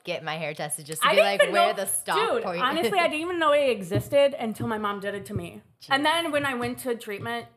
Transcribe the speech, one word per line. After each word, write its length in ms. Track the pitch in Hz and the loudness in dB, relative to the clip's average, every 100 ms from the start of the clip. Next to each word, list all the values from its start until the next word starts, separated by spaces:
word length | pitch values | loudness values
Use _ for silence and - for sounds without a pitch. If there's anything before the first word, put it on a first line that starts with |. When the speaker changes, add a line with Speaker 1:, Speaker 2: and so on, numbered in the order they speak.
Speaker 1:
get 200 | - - | -8 -6
my 120 | 156 156 | -6 -6
hair 180 | 156 | -6
tested 320 | 151 151 - 147 | -6 -8 -8 -10
just 160 | 151 | 0
to 60 | - | 4
Speaker 2:
I 40 | |
Speaker 1:
be 40 | 202 | 6
Speaker 2:
didn't 160 | 208 | 4
Speaker 1:
like, 100 | 196 | 4
Speaker 2:
even 120 | 190 | 2
Speaker 1:
where 140 | 196 202 | 4 2
Speaker 2:
know, 40 | |
Speaker 1:
the 140 | 208 196 | 2 -4
stop 420 | - - 190 453 | -4 0 0 2
Speaker 2:
dude, 120 | 254 | 0
Speaker 1:
point 180 | 208 175 | -2 -2
Speaker 2:
honestly, 280 | 247 311 233 | 0 0 0
Speaker 1:
is. 40 | |
Speaker 2:
I 140 | 359 330 | 2 2
didn't 140 | 302 | 0
even 180 | 339 359 | -4 2
know 120 | 311 | 4
it 180 | 294 277 | 4 4
existed 640 | 220 175 - - 285 277 269 | 0 -2 -2 2 4 4 2
until 320 | 226 208 233 | -6 -4 -4
my 100 | 214 | -2
mom 220 | 214 202 | -2 -4
did 160 | 202 196 | -6 -6
it 100 | 196 | -6
to 60 | |
me. 300 | 202 175 208 _ _ - | -8 -8 -14 _ _ -2
And 120 | 269 | 0
Speaker 1:
Jeez. 100 | 302 | 2
Speaker 2:
then 200 | 330 339 | 2 0
when 140 | 285 285 | 0 -2
I 80 | |
went 240 | 240 240 247 | -2 -4 -4
to 140 | 262 233 | -4 -6
treatment, 520 | 220 202 226 233 233 | -6 -8 -6 -6 -8